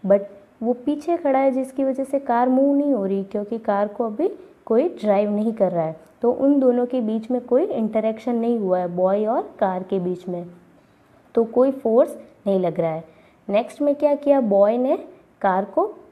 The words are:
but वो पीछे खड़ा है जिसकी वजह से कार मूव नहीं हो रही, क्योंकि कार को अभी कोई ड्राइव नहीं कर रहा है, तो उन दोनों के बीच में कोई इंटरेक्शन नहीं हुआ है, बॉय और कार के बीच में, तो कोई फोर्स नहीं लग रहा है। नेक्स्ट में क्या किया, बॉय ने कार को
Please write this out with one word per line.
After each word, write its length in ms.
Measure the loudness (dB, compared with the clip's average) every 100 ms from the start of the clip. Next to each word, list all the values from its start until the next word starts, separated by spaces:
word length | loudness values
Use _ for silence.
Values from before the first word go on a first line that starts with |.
but 180 | 2 2 0 -16 -20 _
वो 100 | -4 -2 -4
पीछे 300 | -4 -2 -2
खड़ा 220 | 0 2
है 120 | 2
जिसकी 320 | 0 -4 -4
वजह 200 | -4 -2
से 140 | -4 -4
कार 300 | -2 0 2
मूव 280 | 4 4 2
नहीं 160 | 2
हो 100 | 0 0
रही, 160 | -2
क्योंकि 340 | -4 -8 -6 -6
कार 280 | -2 -2 -2
को 180 | -4 -6
अभी 240 | -2 -4 -4 -18 _ 0
कोई 220 | 2 2 -2
ड्राइव 300 | 0 2 2
नहीं 220 | 0 -2
कर 200 | 0 0
रहा 120 | 0
है, 120 | -4 -6 -18 _
तो 80 | 0
उन 260 | 2 2 4
दोनों 240 | 4 2 0
के 140 | -2
बीच 300 | -2 -4 -2
में 100 | -4
कोई 240 | 0 0
इंटरेक्शन 720 | 2 -2 -2 0 -2 -4 -4 -2
नहीं 220 | 0 0
हुआ 200 | 0 0
है, 100 | -2 0
बॉय 280 | 0 2 0
और 160 | -2 -4 -4
कार 240 | -2 -2
के 160 | -4 -4
बीच 280 | -2 -6 -8
में, 160 | -8 -10 -18 _ _ _ _ _ _ _
तो 100 | -2
कोई 260 | 0 2 2
फोर्स 440 | 2 2 2 2 -2 -18 _ -2
नहीं 120 | 0
लग 200 | 0 -2
रहा 100 | -4
है। 140 | -4 -10 -20 _ _ -2
नेक्स्ट 320 | -2 -2 -2
में 120 | -2
क्या 200 | 0 0
किया, 260 | 0 2 2
बॉय 340 | 4 4 4 4
ने 180 | 0 -2 -4 -20 _ _
कार 220 | 0 0
को 260 | 0 -2 -2 -4 -20